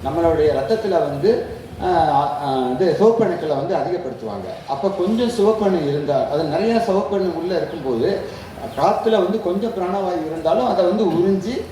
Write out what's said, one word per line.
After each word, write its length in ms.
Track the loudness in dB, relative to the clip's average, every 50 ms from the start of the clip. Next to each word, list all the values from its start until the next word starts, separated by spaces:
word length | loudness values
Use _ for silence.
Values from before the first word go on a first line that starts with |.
| -4
நம்மளுடைய 440 | -2 0 2 4 4 4 4 4 4 4
ரத்தத்துல 340 | 2 0 0 0 0 0 0
வந்து, 560 | 0 0 0 0 -2 2 2 2 2 2 0 -6 -10 -12 -14 -14 -10 -6 -2
ஆ, 40 | 0 2 2 4 4 4 2 2 0 -2 -2 -2
ஆ, 240 | -2 0 0 0 -2 0
இது 220 | 2 2 2 4 6
சிவப்பணுக்களை 480 | 4 4 6 4 0 0 -2 -4 -2
வந்து 280 | -2 -2 -2 -2 -2 -2
அதிகப்படுத்துவாங்க. 760 | -2 -2 -2 -4 -4 -4 -8 -10 -8 -10 -10 -8 -8 -10 -10 -12 -12 -8
அப்ப 220 | -8 -6 -2 -2 -2
கொஞ்சம் 400 | 0 0 0 0 2 2 0 0
சிவப்பணு 580 | 2 2 4 4 4 4 2 2 2 2 0
இருந்தா, 400 | 0 -2 0 0 0 0 0 0 0
அது 140 | 0 0 0
நிறைய 320 | 0 0 0 0 2 2
சிவப்பணு 580 | 2 2 2 0 0 0 0 -2 0 0 -2 -2
உள்ள 220 | -4 -4 -2 -2
இருக்கும்போது 600 | -2 -2 -4 -8 -6 -4 -2 0 0 0 0 0 -2 -6 -8 -12 -14 -14 -14 -14 -12 -12 -10 -2
காத்துல 340 | 0 2 2 2 2 2 2
வந்து 320 | 2 2 2 0 -2 -2 -2
கொஞ்சம் 280 | -2 -2 -2 -2 -4
பிராணவாயு 540 | -4 -4 -4 -2 -2 -2 -2 -2 -4 -4 -4
இருந்தாலும் 420 | -6 -6 -2 0 0 2 2 2
அதை 180 | 0 2 2 2
வந்து 200 | 2 2 2 2
உறிஞ்சி 560 | 2 2 2 4 4 2 0 0 -4 -4 -4 -6 -8